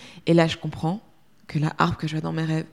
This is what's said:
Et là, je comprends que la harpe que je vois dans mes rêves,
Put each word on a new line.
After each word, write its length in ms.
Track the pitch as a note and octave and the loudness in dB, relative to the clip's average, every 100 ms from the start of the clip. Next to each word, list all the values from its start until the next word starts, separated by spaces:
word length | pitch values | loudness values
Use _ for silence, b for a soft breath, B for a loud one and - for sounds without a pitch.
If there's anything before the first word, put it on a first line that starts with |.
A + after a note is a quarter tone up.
| B B - | B B 4
Et 80 | |
là, 140 | E3+ D#3+ | 4 4
je 100 | - | 0
comprends 440 | D#3+ - D#3+ G#3 - _ _ _ - | -8 -4 -4 -4 -10 _ _ _ -8
que 100 | D3+ | -2
la 160 | D#3 - | -2 2
harpe 220 | E3+ - | 0 0
que 80 | D#3 | -4
je 60 | |
vois 80 | D#3 | -4
dans 120 | E3 | -4
mes 100 | D#3+ | -4
rêves, 220 | D#3+ D#3+ E3 | -2 -2 -4